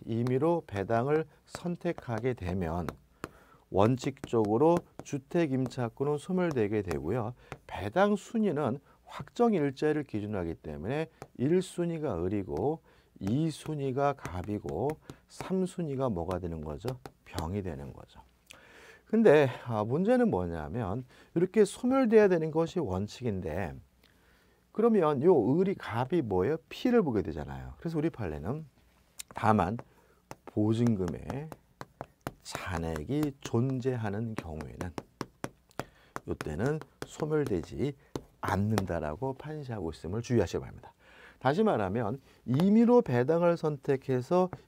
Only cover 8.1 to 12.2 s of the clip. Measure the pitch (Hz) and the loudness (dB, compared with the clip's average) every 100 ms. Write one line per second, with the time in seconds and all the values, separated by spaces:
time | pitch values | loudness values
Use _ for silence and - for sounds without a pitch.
8.1 | 208 - 226 208 143 131 139 - _ - | 2 -2 -2 0 0 -2 -2 -8 _ -18
9.1 | - - - 240 185 139 135 151 151 - | -16 -10 0 2 4 0 0 0 0 -2
10.1 | 107 104 101 82 80 78 73 92 151 160 | -6 -4 -4 -4 -6 -10 -8 -4 -4 -6
11.1 | _ - - 135 180 180 - 170 165 147 | _ -16 -4 0 2 0 -4 -4 -4 -4
12.1 | 85 | -2